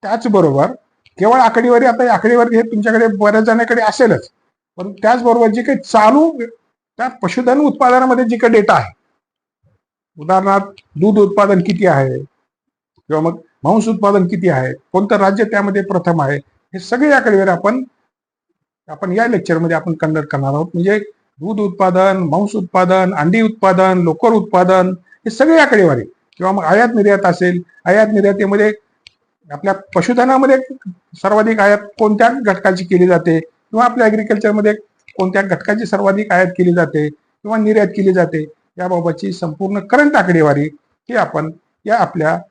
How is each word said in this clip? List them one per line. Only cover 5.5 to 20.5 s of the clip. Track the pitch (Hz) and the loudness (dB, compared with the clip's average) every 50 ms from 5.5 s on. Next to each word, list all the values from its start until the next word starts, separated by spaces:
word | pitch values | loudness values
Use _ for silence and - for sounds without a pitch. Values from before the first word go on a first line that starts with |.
| 208 247 - | 2 -2 -2
काही | - 277 - | -2 -4 -4
चालू | - - - 220 214 214 254 294 311 330 311 269 233 233 - _ _ _ _ _ _ _ _ | -4 0 0 4 4 4 4 4 2 2 0 -6 -12 -12 -14 _ _ _ _ _ _ _ _
त्या | - 233 254 | -8 -8 -8
पशुधन | 247 - - 180 - - 247 247 254 277 | -8 -6 -8 -6 -4 -2 0 0 2 2
उत्पादनामध्ये | 302 285 - - 269 247 247 254 262 262 254 240 254 | 2 0 0 2 2 4 4 4 2 2 2 0 0
जी | 226 240 | -2 -2
काही | 220 226 233 226 | 0 2 4 4
डेटा | 220 202 - 202 | 4 4 4 2
आहे, | 147 110 92 - _ _ _ _ _ _ _ _ _ _ _ _ _ _ _ _ _ _ _ _ _ _ _ _ 160 | 0 0 -4 -12 _ _ _ _ _ _ _ _ _ _ _ _ _ _ _ _ _ _ _ _ _ _ _ _ -16
उदाहरणार्थ | 147 160 185 190 190 196 196 196 196 - - - _ _ _ | -2 0 2 2 2 2 0 0 0 -4 -16 -20 _ _ _
दूध | 143 170 214 202 208 | 0 0 2 4 4
उत्पादन | 208 196 - - 202 196 196 185 | 2 2 2 0 2 2 2 0
किती | 175 202 202 175 208 | 0 -2 -2 0 0
आहे, | 180 156 139 135 131 127 131 143 - _ _ _ _ _ _ _ _ _ _ _ _ _ _ | 2 2 2 0 -2 -4 -8 -10 -14 _ _ _ _ _ _ _ _ _ _ _ _ _ _
किंवा | _ _ 147 156 | _ _ -4 -2
मग | 156 165 170 170 - _ _ _ - | -2 -2 -4 -6 -16 _ _ _ -2
मांस | 143 196 226 220 226 | 0 0 0 0 -2
उत्पादन | 220 180 208 202 202 202 185 | -4 0 0 0 2 2 0
किती | 175 214 180 175 180 | 0 -2 -2 -2 0
आहे, | 147 131 131 131 127 - _ _ - | 0 0 -2 -4 -8 -10 _ _ -4
कोणतं | 180 208 202 - | -2 0 0 0
राज्य | 208 196 190 196 202 220 | 0 0 0 0 0 -2
त्यामध्ये | 208 214 202 202 202 196 202 190 | -2 -2 -2 -2 -2 -2 -4 -4
प्रथम | 196 196 180 170 180 170 160 143 | -2 -4 -4 -2 -2 -2 -2 -2
आहे, | 135 143 143 - _ _ _ _ _ - | -2 -4 -6 -8 _ _ _ _ _ -16
हे | 190 | -16
सगळे | 175 - 233 247 285 302 285 | -8 -6 -2 0 2 2 2
आकडेवारी | 269 269 240 208 196 190 185 | 2 2 2 2 2 2 2
आपण, | 180 165 - 202 233 262 262 - _ _ _ _ _ _ _ _ _ _ _ _ _ _ _ _ _ _ _ - | -2 0 -2 -2 -2 -2 -8 -10 _ _ _ _ _ _ _ _ _ _ _ _ _ _ _ _ _ _ _ -20
आपण | 156 147 - 175 180 | -14 -10 -8 -4 -2
या | 208 233 | -2 0
लेक्चरमध्ये | 240 240 185 - - 170 160 165 165 165 | 0 0 -2 -2 -2 -2 -2 0 -2 -2
आपण | 165 165 180 165 | -4 -4 -6 -6
कंडक्ट | 160 - 156 156 156 147 147 | -4 -4 -4 -2 -4 -4 -4
करणार | - 143 135 | -6 -4 -4
आहोत. | 135 | -2